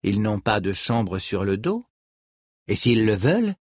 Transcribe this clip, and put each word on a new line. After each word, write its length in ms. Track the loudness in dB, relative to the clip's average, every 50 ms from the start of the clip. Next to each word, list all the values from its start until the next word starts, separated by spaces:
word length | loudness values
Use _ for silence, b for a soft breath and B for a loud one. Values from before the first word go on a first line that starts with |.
| 0
Ils 180 | 0 0 0
n'ont 180 | 0 0 -2 -2
pas 200 | 0 0 0 0
de 140 | 0 -2 -4
chambre 460 | -4 -2 -2 0 0 0 -2 -4 -6
sur 260 | -6 -4 -4 -2 0
le 120 | -2 -2
dos, 280 | -2 -2 -4 -4 -4 -8 _ _ _ _ _ _ _ _ _ _ _ _ _ _ _ _
et 80 | -4 -2
s'ils 300 | 0 4 4 4 4 4
le 100 | 2 2
veulent 400 | 2 2 2 2 2 0 -2 -4 _